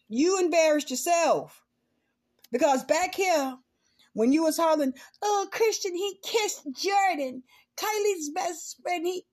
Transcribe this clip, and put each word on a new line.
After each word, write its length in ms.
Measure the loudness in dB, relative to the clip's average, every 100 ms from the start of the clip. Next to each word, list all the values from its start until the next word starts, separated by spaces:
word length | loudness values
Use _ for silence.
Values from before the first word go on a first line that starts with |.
| -8
you 300 | 0 2 2
embarrassed 500 | 2 4 4 2 0
yourself. 760 | -4 0 2 2 2 -2 -14 _ _ _ _ _ _ _ _ -6
Because 320 | 0 2 2
back 300 | 2 0 0
here, 460 | 0 2 2 0 -6 _ _ _ _ _
when 200 | 0 2
you 100 | 4
was 140 | 2 2
hollering, 380 | 2 2 0 -4 -12 -6
"Oh, 260 | -2 -2 -2
Christian, 440 | 0 0 0 -4 -4
he 220 | -6 -8
kissed 440 | -4 -2 -2 -6 -10
Jordan. 720 | -6 -2 0 0 0 -4 -8 -18 _ _ -8
Kylie's 540 | -4 -2 -2 -2 -4
best 500 | -6 -6 -6 -14 -12
friend, 240 | -6 -4 -4
he 220 | -6 -10